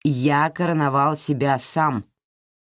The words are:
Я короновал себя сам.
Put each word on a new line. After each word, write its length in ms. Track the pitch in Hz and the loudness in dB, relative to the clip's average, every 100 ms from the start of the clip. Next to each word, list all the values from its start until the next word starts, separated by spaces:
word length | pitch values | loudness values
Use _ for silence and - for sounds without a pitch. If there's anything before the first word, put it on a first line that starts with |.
Я 460 | - 127 135 143 156 | -2 2 2 2 0
короновал 680 | 151 175 160 143 135 143 147 | -2 -2 0 0 2 0 0
себя 400 | - 135 117 131 | -2 -2 0 -2
сам. 480 | - 165 156 120 - _ _ _ _ _ _ | -2 -2 0 -2 -8 _ _ _ _ _ _